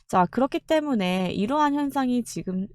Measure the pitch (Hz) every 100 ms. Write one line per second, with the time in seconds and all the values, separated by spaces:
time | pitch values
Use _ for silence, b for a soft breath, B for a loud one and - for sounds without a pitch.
0 | - 185 180 - 269 330 - 311 302 240
1 | 180 185 180 - 208 294 294 285 285 269
2 | 254 247 226 175 160 185 202